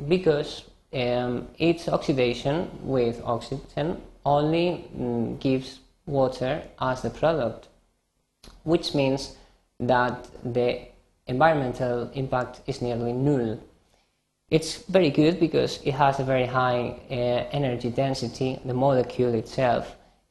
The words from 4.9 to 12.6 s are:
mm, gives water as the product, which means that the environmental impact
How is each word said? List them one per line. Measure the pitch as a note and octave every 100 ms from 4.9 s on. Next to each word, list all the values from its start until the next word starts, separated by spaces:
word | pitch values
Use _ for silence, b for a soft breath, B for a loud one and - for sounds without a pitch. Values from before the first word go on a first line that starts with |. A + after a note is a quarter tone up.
mm, | C3 B2 A#2 A#2 B2
gives | C3+ C3 C3 - _ _
water | - C#3 C3 - B2+ D#3 - -
as | C3 B2+
the | A#2+
product, | - D#3 D#3+ A#2 A2+ - _ _ _ _ _ _ _ - -
which | D#3 E3 -
means | D3 C3+ C3+ - - b b _ -
that | B2 B2 B2 A#2 - -
the | B2+ B2 A#2+ - - - _ _ -
environmental | B2+ D#3+ D3+ B2+ A#2+ B2+ A#2+ A#2
impact | C#3 C3 B2+ A#2+ -